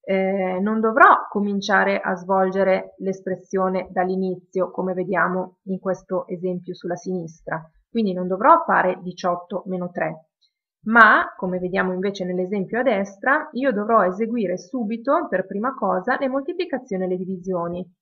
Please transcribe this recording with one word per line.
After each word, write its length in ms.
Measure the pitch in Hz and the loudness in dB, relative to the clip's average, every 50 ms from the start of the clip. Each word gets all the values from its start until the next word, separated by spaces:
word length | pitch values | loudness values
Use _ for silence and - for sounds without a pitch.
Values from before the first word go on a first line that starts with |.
| _ | _
eh, 540 | - 196 190 190 190 196 196 185 185 185 180 | -2 0 0 0 0 0 0 -2 -2 -2 -2
non 200 | 196 214 220 220 | 0 0 0 0
dovrò 460 | 220 220 220 277 339 403 - - - - | 0 2 6 8 8 8 8 4 0 -4
cominciare 680 | - 208 202 202 202 196 196 - 196 190 196 196 196 190 | -2 -2 0 0 0 -2 0 2 2 4 4 2 0 0
a 160 | - - 190 | 0 -2 -4
svolgere 800 | 175 175 180 190 190 190 190 185 196 196 190 190 190 190 - - - | -4 -2 0 2 2 2 2 2 2 2 4 2 0 0 -8 -12 -6
l'espressione 880 | 190 190 185 190 - 185 185 180 - _ - 190 185 185 185 185 185 - | -4 -4 -4 -4 -4 -6 -6 -6 -6 _ -2 0 0 0 0 -2 -4 -4
dall'inizio, 800 | 185 190 180 185 185 190 190 185 180 185 _ _ - 185 175 180 | -2 -2 0 0 0 -2 -2 -2 -4 -6 _ _ -2 -2 -2 -2
come 220 | - - 180 185 | -2 -4 -4 -4
vediamo 680 | 180 185 180 175 196 170 170 180 185 185 185 185 _ _ _ | -2 -4 -2 -2 0 0 0 0 0 -2 -4 -6 _ _ _
in 160 | 196 190 185 | -8 -8 -4
questo 460 | - 190 180 180 - _ 190 175 - | -2 -4 -4 -4 -6 _ -4 -4 -4
esempio 480 | - 185 170 180 185 180 180 180 - 180 | -6 -8 -6 -4 -4 -4 -6 -8 -10 -14
sulla 200 | - - 175 175 | -10 -6 -6 -6
sinistra. 680 | 170 - 190 185 180 165 160 160 _ _ - 160 160 160 - _ _ _ _ | -6 -4 -6 -6 -6 -6 -10 -14 _ _ -8 -8 -8 -10 -14 _ _ _ _
Quindi 240 | - 233 220 196 | -2 0 0 0
non 160 | 180 180 180 180 | 0 -2 -2 -2
dovrò 340 | 185 185 220 285 330 320 320 | -2 4 6 6 6 6 6
fare 360 | - 190 180 180 185 180 185 | 2 2 2 2 2 -2 -4
diciotto 640 | 180 180 175 - - 180 175 175 - _ 208 180 - | -8 -12 -10 -4 -2 -2 -2 -2 -6 _ -8 -8 -6
meno 240 | 190 180 180 180 175 | -6 -6 -6 -6 -6
tre, 380 | 175 180 160 160 160 160 _ _ _ _ _ _ _ _ _ _ _ _ | -4 -4 -4 -4 -6 -10 _ _ _ _ _ _ _ _ _ _ _ _
ma, 520 | _ 214 226 240 220 214 247 320 349 - - | _ 2 6 8 8 8 8 4 2 -2 -6
come 220 | - 196 180 180 180 | -6 -6 -4 -4 -4
vediamo 360 | 180 180 180 190 185 185 180 | -4 -2 0 0 0 0 -2
invece 300 | 185 190 202 196 - 185 | -2 -2 -4 -4 -4 -4
nell'esempio 560 | 180 180 180 185 180 208 202 185 - 220 233 | -2 -2 -2 -2 -2 -2 -4 -2 -2 -2 0
a 20 | |
destra, 680 | 254 269 220 196 196 196 - - - 254 277 302 302 - | 2 2 2 2 -2 -4 -8 -4 0 2 2 2 0 -4
io 200 | - 240 269 277 | -6 -2 0 0
dovrò 320 | 214 208 208 214 233 220 185 | 0 0 0 4 4 4 4
eseguire 540 | 180 185 202 226 220 233 240 202 170 180 175 | 4 2 -2 -2 -2 0 -2 -2 -2 -2 -4
subito, 680 | - - - 254 226 202 233 233 233 277 285 349 320 - | -6 -8 -6 -4 -4 -4 -4 -4 0 0 0 0 0 -2
per 180 | 208 185 190 | -2 -4 -4
prima 280 | - 196 202 220 262 269 | -4 -6 -4 -4 -4 -4
cosa, 440 | - 226 190 185 180 180 240 262 - | -2 -2 0 0 0 0 -2 -2 -2
le 80 | 285 262 | -2 -2
moltiplicazioni 760 | 262 277 269 349 349 349 349 330 277 254 254 - 196 185 185 | -2 -2 -4 -4 -4 -4 -4 -4 -4 -8 -6 -6 -4 -4 -2
e 40 | 185 | -2
le 80 | 185 | -2
divisioni. 720 | 180 185 180 190 180 175 190 185 170 170 175 175 175 185 - _ _ | -4 -4 -6 -8 -8 -6 -4 -4 -4 -4 -4 -6 -8 -10 -12 _ _